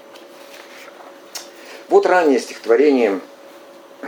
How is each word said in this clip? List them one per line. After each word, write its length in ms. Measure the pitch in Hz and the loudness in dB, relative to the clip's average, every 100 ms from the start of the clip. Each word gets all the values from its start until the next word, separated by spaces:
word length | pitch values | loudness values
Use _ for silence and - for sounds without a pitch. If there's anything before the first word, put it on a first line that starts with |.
| - - - - - - - - - - - - - - - - - - - | -20 -20 -20 -20 -20 -20 -20 -20 -20 -20 -20 -20 -20 -20 -20 -20 -20 -20 0
Вот 160 | 202 190 | 0 2
раннее 340 | 180 156 120 | 2 2 0
стихотворение 800 | - - 107 117 147 131 110 95 - - - - - - - - | -4 -8 0 2 2 2 0 -4 -10 -20 -20 -20 -20 -20 -20 -18